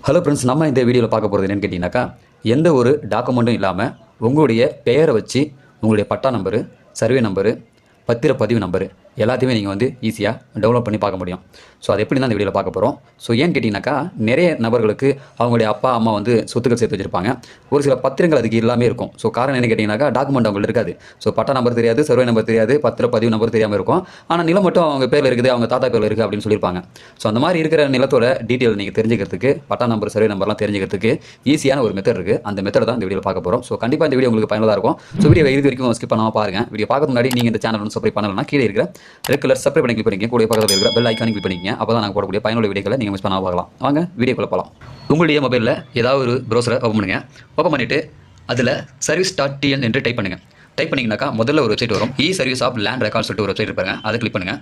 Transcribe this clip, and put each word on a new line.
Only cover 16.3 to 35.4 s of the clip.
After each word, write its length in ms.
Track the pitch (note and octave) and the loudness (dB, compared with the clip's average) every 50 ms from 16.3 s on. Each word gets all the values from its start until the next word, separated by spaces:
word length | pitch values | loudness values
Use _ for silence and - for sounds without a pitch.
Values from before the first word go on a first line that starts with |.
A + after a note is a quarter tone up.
| A#2+ A2 - | 2 2 2
சொத்துக்கள் 300 | - - B2 A#2+ B2+ A#2+ | 0 -4 -2 0 0 2
சேர்த்து 200 | A#2+ A#2 G2 - | 2 0 -2 -2
வச்சிருப்பாங்க. 340 | F#2+ G2 G2+ - F#2+ F2+ G#2+ C3+ A#2+ - - - - _ - | -4 -6 -4 -4 -2 -2 -2 -4 -4 -8 -20 -20 -20 _ -2
ஒரு 120 | C3 C#3+ C#3 | 0 2 2
சில 140 | C#3 C3 | 2 0
பத்திரங்கள் 420 | B2+ - C3+ C3 - F3+ E3+ D3+ C3 | 2 0 -4 0 2 2 2 4 2
அதுக்கு 180 | A2+ A2+ A2 | 2 2 0
எல்லாமே 280 | A2+ A2 A2+ B2 A#2 B2 | 2 2 2 2 2 2
இருக்கும். 260 | A#2 G#2 A#2+ G2 - - | 0 0 -2 -6 -10 -10
So, 140 | - - A2+ | -4 -4 -2
காரணம் 260 | - A#2 B2 C3+ C#3 | -2 0 -2 0 0
என்ன 100 | B2+ B2 | 0 0
கேட்டீங்கன்னாக்கா, 420 | A2+ A2 A2+ G#2+ G#2 G#2+ A2 C#3+ D3 A2 | 0 0 0 0 0 0 0 0 0 0
டாக்குமெண்ட் 340 | B2 C#3 C#3 C#3 C3 A#2 | 0 -2 0 0 2 2
அவங்கள்ட்ட 160 | G#2+ G2+ G2 G#2 | 2 0 0 -2
இருக்காது. 300 | G#2 A2 A#2+ G#2+ F2 E2 - - - - _ | 0 0 -2 -2 -2 -6 -12 -16 -20 -20 _
So, 140 | - G#2+ G2 | -4 -2 -2
பட்டா 200 | - A2+ - C3+ | 0 -2 0 0
நம்பர் 220 | C3 A#2+ A#2+ A#2+ | 0 0 0 0
தெரியாது, 300 | A#2 A2+ A#2 A2+ B2+ D3+ | 2 2 2 2 2 2
சர்வே 200 | D#3 B2 B2 B2+ | 2 2 2 4
நம்பர் 200 | A#2+ A#2 A2 G#2+ | 2 2 0 2
தெரியாது, 360 | A2 A2+ A2+ A2 A2 C3 D3 C#3+ | 2 2 2 2 2 2 2 2
பத்திரப்பதிவு 460 | A#2 G#2+ - A#2+ A#2+ A#2+ A2 A2 A#2 | 0 0 0 -2 0 0 2 2 2
நம்பர் 220 | A2+ A2 A2 A#2 | 2 2 0 0
தெரியாம 240 | G#2+ A2 A2 G#2 G#2 | 2 0 0 2 0
இருக்கும். 260 | G2 F#2 G2+ C3 F3+ F#3 - - - - _ | -2 0 0 0 0 -2 -4 -18 -20 -6 _
ஆனா, 140 | E3 E3+ E3+ | -2 0 2
நிலம் 200 | D#3+ E3+ G3+ G3 | 2 2 2 2
மட்டும் 220 | F3 D#3+ F#3 E3+ | 2 2 2 2
அவங்க 220 | D#3 C#3+ C3+ C3 | 2 0 0 0
பேர்ல 200 | A#2+ - D3 C#3+ | 2 2 2 4
இருக்குது, 200 | C3 B2 A#2+ A#2+ | 2 2 4 2
அவங்க 200 | C3 B2 A#2+ A#2 | 2 2 2 0
தாத்தா 220 | A2+ - B2+ A#2 B2+ | 0 0 0 0 0
பேர்ல 160 | A2+ A2+ G#2+ | 0 0 0
இருக்கு 200 | G#2+ G#2 G2+ A2 | 0 0 0 -2
அப்படின்னு 200 | G2+ G2+ G#2 - | -2 -2 -4 0
சொல்லியிருப்பாங்க. 360 | G#2+ G#2 G2+ - F#2 F2+ F2+ F2 - - - - - - | 0 0 0 0 -2 -4 -4 -8 -12 -20 -20 -20 -20 -20
So, 120 | _ - A2+ | _ -4 -2
அந்த 120 | G#2+ A#2+ | 0 2
மாதிரி 180 | C#3 E3+ F#3 E3 | 2 2 0 0
இருக்கிற 300 | D#3+ D#3 D#3+ D#3 D3 C#3 | 0 2 2 2 2 2
நிலத்தோட 580 | C3 B2+ C3+ C3 C#3 B2+ A2 B2 C3+ - A#2+ | 2 2 2 4 4 4 4 4 2 0 0
டீட்டெயில் 280 | G#2 B2 B2 B2+ A#2 G#2+ | -2 0 2 2 2 0
நீங்க 200 | G2+ G2+ G#2 F#2+ | 0 -4 -4 -2
தெரிஞ்சுக்கிறதுக்கு, 680 | A2 A2 A2+ A#2 G#2 G2 - - F2+ G#2 C3 C#3 - - - | -2 0 2 0 0 -2 -6 -6 -2 0 0 0 0 -2 -6
பட்டா 180 | G2+ - A#2+ | -4 -2 0
நம்பர், 240 | A#2 A2+ A2 G#2 G#2 | 0 0 -2 -2 -2
சர்வே 180 | - G#2+ G#2+ G#2+ | 0 2 2 2
நம்பர்லாம் 320 | G#2 F#2+ G2 G2+ G#2+ - | 2 0 -2 -2 -2 -2
தெரிஞ்சுக்கிறதுக்கு 520 | G#2+ G#2 G2+ G2+ F#2+ F#2+ - G2 A2 A2+ C#3 E3 - - - _ _ | -2 -2 -2 -2 -2 -4 -4 -2 0 0 0 0 -4 -16 -20 _ _
ஈஸியான 360 | - D3 D3+ - - D#3+ C#3+ | 0 0 2 2 0 0 2
ஒரு 140 | B2 G#2+ F#2+ | 0 0 -2
மெத்தட் 220 | G2 G2 B2 A2+ | 0 0 0 0
இருக்கு. 240 | F#2 F2 F2+ A#2 D3+ - | 0 0 -2 -2 -2 -2
அந்த 200 | G#2 G2+ F#2+ G2 | -6 -6 -4 -4
மெத்தட் 260 | G2+ - C3+ A2+ G#2+ | 0 0 0 0 0
தான் 100 | B2 A#2+ | -2 -2
இந்த 80 | G2+ | -2
வீடியோல 160 | F#2 G2 F#2+ F#2 | -4 -4 -2 -2
பார்க்க 240 | G2 F#2+ F#2 E2+ | -4 -4 -2 -2
போறோம். 140 | F2+ F2+ B2+ | -2 -2 -2
So, 160 | - - A2+ | -2 -6 -6
கண்டிப்பா 280 | G2 - A#2 C#3 D#3 E3 | -4 -2 -2 0 2 2
இந்த 120 | D#3 C3+ | 2 2
வீடியோ 160 | B2+ C3 B2 A2+ | 2 2 2 2
உங்களுக்கு 200 | A2 G#2+ G#2 G#2+ | 0 0 0 0
பயனுள்ளதா 240 | G#2+ A2 A2 G#2 | 0 2 2 2
இருக்கும். 220 | G2+ G2 B2 E3+ - - - - | 2 0 -2 -2 -2 -8 -12 -2
So, 160 | - G3+ D3+ | 2 4 6
வீடியோவை 240 | - F3 | 6 6